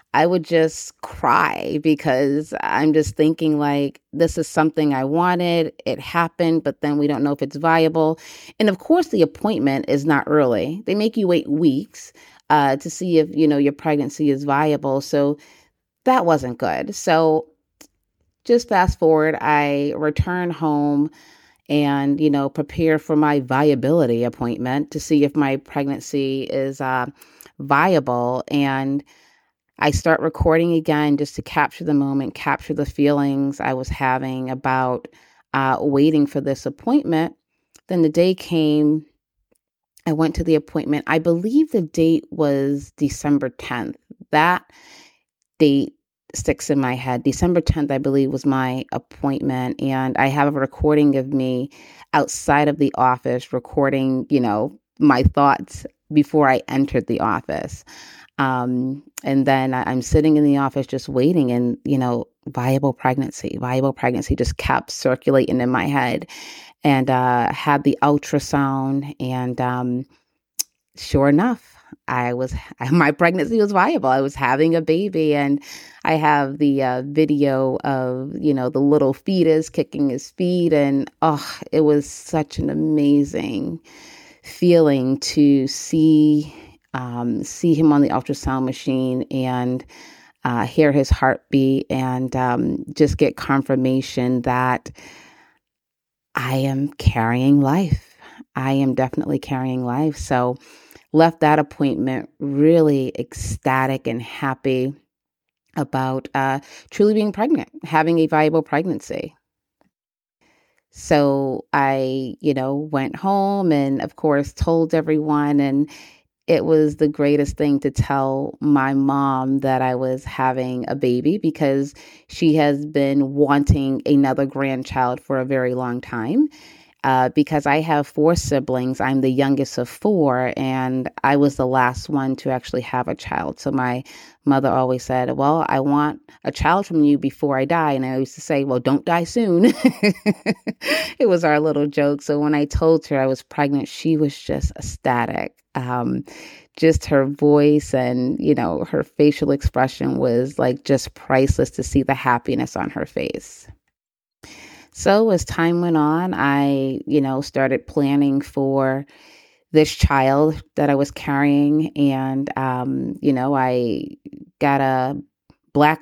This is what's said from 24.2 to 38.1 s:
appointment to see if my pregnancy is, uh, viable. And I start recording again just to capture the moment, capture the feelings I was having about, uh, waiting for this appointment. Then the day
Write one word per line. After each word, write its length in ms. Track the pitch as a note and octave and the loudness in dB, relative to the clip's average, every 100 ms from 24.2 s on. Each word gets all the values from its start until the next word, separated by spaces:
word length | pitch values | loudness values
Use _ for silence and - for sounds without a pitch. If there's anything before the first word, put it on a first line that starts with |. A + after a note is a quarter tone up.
appointment 680 | A#2+ - A#2+ - B2+ C3+ D3 | -2 -4 -6 -4 -2 -4 -4
to 80 | D3+ | -8
see 240 | - D3+ | 0 2
if 120 | C#3+ D3 | 2 0
my 220 | C#3 C3+ | -2 -2
pregnancy 840 | - D3 C#3 C#3 - C#3+ C3+ C3+ | -6 -6 -4 -6 -6 -4 -4 -4
is, 360 | - C3+ C3+ C3+ | -4 -4 -4 -4
uh, 280 | C3 B2+ B2 - - _ - - | -4 -2 -4 -10 -20 _ -20 -10
viable. 840 | C#3 C#3 F3+ E3+ C3+ B2 A#2+ B2+ - | 0 2 4 2 0 -2 0 -2 -2
And 540 | C#3+ C#3 C3+ C3+ C#3 - _ _ _ _ _ _ - | 0 0 0 -2 -4 -6 _ _ _ _ _ _ -2
I 120 | D3 | 0
start 280 | - E3 D#3+ | 2 2 0
recording 520 | D#3+ - E3+ D#3+ E3+ | 0 -2 2 2 2
again 440 | E3 D#3+ D3+ D3+ C#3+ | 0 0 0 0 0
just 180 | D3 - | -2 -8
to 40 | |
capture 420 | - E3 C#3+ - | -6 -2 -2 -4
the 120 | E3+ D3 | -2 0
moment, 400 | C#3 C#3 C3+ - | 0 -2 -4 -6
capture 400 | - C#3 - D3 | -4 -4 -4 -6
the 100 | C#3+ | -4
feelings 720 | - C#3+ C#3+ C#3 C#3 C#3 C#3 | 0 0 2 0 -2 -4 -4
I 140 | - | -4
was 160 | C3 C3 | -6 -6
having 600 | - C3 C3 C3+ C3 B2+ | -4 -2 -2 -4 -8 -8
about, 560 | C3 C3+ C3 B2+ B2 - _ _ _ _ | -6 -2 0 -2 -4 -8 _ _ _ _
uh, 240 | C3+ C3+ C3 | -2 0 0
waiting 460 | D3 C#3 D3+ D#3 C#3+ | 0 2 4 2 0
for 140 | C#3+ | -2
this 240 | C#3+ C3+ C3+ | -4 -6 -8
appointment. 680 | C#3+ - C#4+ - D#3+ E3 - _ _ _ _ - | -8 -2 -2 0 -2 -2 -8 _ _ _ _ -4
Then 160 | F#3 | 0
the 60 | |
day 260 | D#3+ | 2